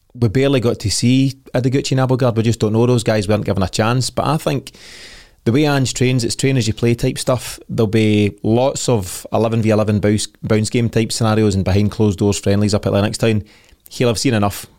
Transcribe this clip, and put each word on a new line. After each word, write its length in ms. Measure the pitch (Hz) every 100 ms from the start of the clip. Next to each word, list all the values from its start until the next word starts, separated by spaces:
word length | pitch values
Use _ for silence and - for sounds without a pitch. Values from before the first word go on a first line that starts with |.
| _
we 140 | 127 117
barely 320 | 131 139 135
got 200 | 113 107
to 120 | 101
see 420 | - 120 131 135 - -
Ideguchi 380 | 127 127 135 -
and 100 | 131
Abildgaard. 340 | 131 127 127 110
We 80 |
just 160 | 110 107
don't 140 | 107
know. 120 | 110 120
Those 180 | 123
guys 240 | 113 110 101
weren't 180 | 104 -
given 180 | 98
a 60 | 92
chance. 400 | - 110 127 120
But 160 | - -
I 120 | 160
think 340 | 170 139 - - - - - - - _ -
the 60 |
way 140 | 131 151
Ange 280 | 143 127
trains, 300 | - 127 131
it's 120 | 113 -
train 220 | 135 135
as 100 | 110
you 60 |
play 220 | - 117 117
type 220 | 131 143
stuff. 420 | - 127 - - -
There'll 180 | 113 110
be 500 | 110 107 104 104 98
lots 460 | 104 113 135 - -
of 360 | 117 92 - -
eleven 300 | 107 110 113
v 80 | 107
eleven 300 | 107 107 107
bounce, 280 | 104 107 -
bounce 420 | _ - 110 107
game 200 | 127 117
type 220 | 113 113
scenarios 440 | - 110 107 107 95
and 80 |
behind 280 | 92 95 104
closed 280 | - 107 92
doors 200 | 101 98
friendlies 340 | 101 101 104
up 120 | 101 104
at 80 |
Lennoxtown. 540 | 101 104 113 113 107 - - _ _ _
He'll 160 | - 123
have 120 | 110
seen 160 | 139 113
enough. 320 | 101 - -